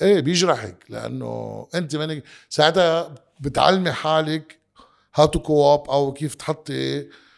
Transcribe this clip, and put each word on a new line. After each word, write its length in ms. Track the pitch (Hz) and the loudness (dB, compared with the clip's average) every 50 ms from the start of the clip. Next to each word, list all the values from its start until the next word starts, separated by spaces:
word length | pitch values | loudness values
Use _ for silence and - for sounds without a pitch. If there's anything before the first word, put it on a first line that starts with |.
| 160 | 2
إيه، 180 | 196 208 180 | 4 4 4
بيجرحك 640 | 131 147 180 175 190 175 143 117 107 95 90 - _ _ | 2 0 0 2 2 2 0 0 -2 -10 -14 -18 _ _
لأنه 760 | 113 113 113 113 131 131 123 117 117 117 110 110 107 107 110 - - | -12 -12 -10 -10 -10 -10 -8 -8 -8 -8 -10 -10 -12 -14 -14 -8 -6
أنت 220 | 175 175 139 147 | -6 -6 -4 -6
منك. 280 | 151 156 160 160 147 - - - - _ _ | -6 -6 -6 -8 -10 -12 -16 -20 -20 _ _
ساعتها 680 | - - 151 160 160 190 175 165 160 165 165 156 147 - _ _ _ _ | 0 2 2 4 4 4 2 2 2 0 -2 -6 -12 -20 _ _ _ _
بتعلمي 520 | 135 143 - - 143 156 190 190 180 165 120 | -10 -6 0 2 4 4 4 4 0 -2 -4
حالك 680 | - - 156 156 156 156 151 156 160 156 - - _ _ _ _ _ _ _ _ _ _ _ _ - | -2 -2 0 0 0 0 0 -4 -6 -8 -12 -20 _ _ _ _ _ _ _ _ _ _ _ _ 4
how 40 | 151 | 4
to 140 | 151 - 160 | 4 4 -2
co-op 520 | - - 151 147 143 143 147 147 147 - | -2 0 2 4 6 6 4 2 0 -2
أو 220 | 135 143 143 139 135 | -2 0 0 -2 -4
كيف 220 | - 160 143 - | -6 -8 -8 -8
تحطي، 760 | - - - 156 151 - - 135 131 135 135 139 143 139 143 - - _ _ _ | -8 -8 -8 -8 -8 -8 -8 -6 -4 -4 -4 -4 -6 -8 -10 -18 -20 _ _ _